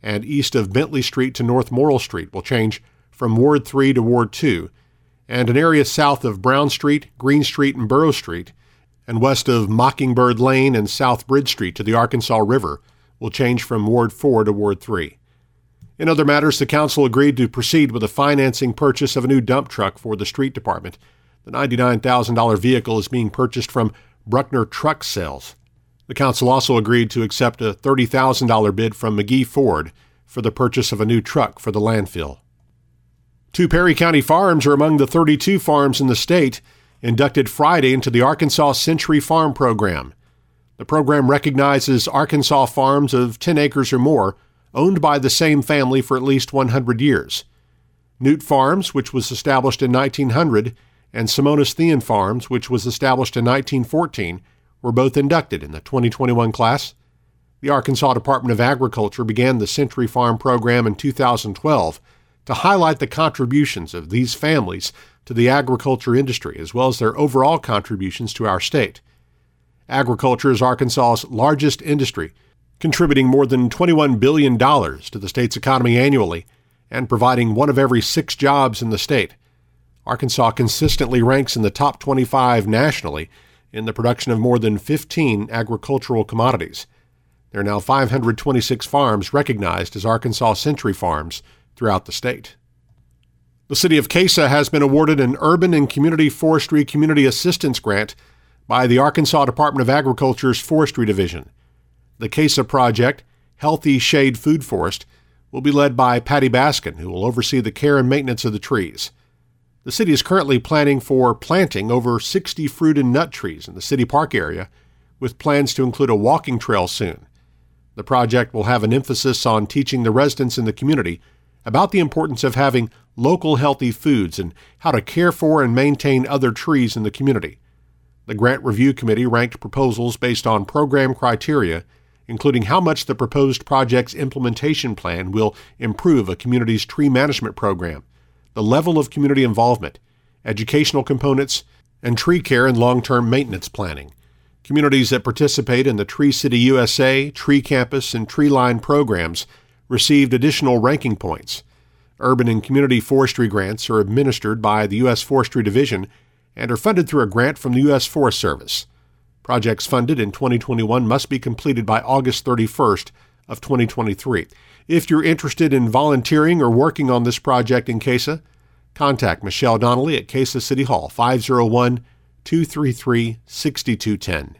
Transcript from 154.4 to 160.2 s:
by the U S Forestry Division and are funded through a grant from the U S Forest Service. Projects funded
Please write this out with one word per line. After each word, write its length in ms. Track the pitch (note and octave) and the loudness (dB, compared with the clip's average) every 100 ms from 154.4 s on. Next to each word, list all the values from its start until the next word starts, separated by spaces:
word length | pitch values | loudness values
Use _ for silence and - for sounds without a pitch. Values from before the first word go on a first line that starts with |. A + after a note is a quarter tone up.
| G#2+ A2 | -4 -2
by 240 | G#2+ G#2+ G#2+ | 0 0 0
the 100 | G#2 | 0
U 120 | B2+ | 0
S 140 | A#2 | 0
Forestry 400 | - C3+ B2 C3 | 0 0 0 -2
Division 440 | G#2+ G#2 C3+ G2+ F#2+ _ _ _ _ | 0 0 0 -2 -8 _ _ _ _
and 160 | - A#2 | -10 -4
are 60 | A#2 | -2
funded 320 | G#3 F#3+ D3+ | 0 0 0
through 140 | D3+ | 0
a 40 | A2 | 0
grant 320 | G#2+ B2+ D3+ | 0 0 -2
from 140 | C3 | -2
the 80 | B2 | 2
U 140 | C#3+ | 4
S 120 | C#3 - | 2 0
Forest 320 | - C3 - | 0 0 0
Service. 480 | G2+ C#2+ - - - _ _ _ _ _ | -4 -4 -6 -10 -10 _ _ _ _ _
Projects 440 | - B2 A2+ G#2 - | -4 -2 -2 -4 -2
funded 340 | C3 A#2+ D3+ | -2 0 -2